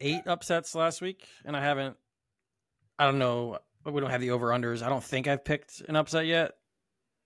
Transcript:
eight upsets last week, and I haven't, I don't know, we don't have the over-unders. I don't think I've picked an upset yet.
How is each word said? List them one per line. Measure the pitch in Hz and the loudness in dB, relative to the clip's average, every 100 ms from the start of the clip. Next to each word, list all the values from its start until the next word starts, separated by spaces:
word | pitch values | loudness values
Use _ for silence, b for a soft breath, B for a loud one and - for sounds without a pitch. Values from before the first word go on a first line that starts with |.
eight | 143 165 185 | -2 -2 -2
upsets | 170 - 170 165 | -2 0 -2 0
last | 165 165 156 | 0 0 0
week, | 180 185 - - - | -8 -10 -16 -16 -6
and | 143 | -2
I | |
haven't, | 143 139 135 - _ _ _ _ _ _ _ _ _ - | 0 0 -2 -8 _ _ _ _ _ _ _ _ _ 2
I | 139 | 4
don't | 139 | 4
know, | 127 120 120 92 _ _ 156 | 2 2 -2 -8 _ _ -4
we | 143 | -2
don't | 131 | 0
have | 127 | 0
the | 127 | 0
over-unders. | 123 120 123 120 117 | 2 2 2 0 -2
I | 117 | -2
don't | 135 | -2
think | - 135 135 | -2 -2 0
I've | 139 - | -2 0
picked | 147 - - - | -4 -4 -16 -2
an | 156 | 0
upset | 151 160 160 | 2 0 2
yet. | 165 160 - _ _ _ _ _ _ | 2 2 -4 _ _ _ _ _ _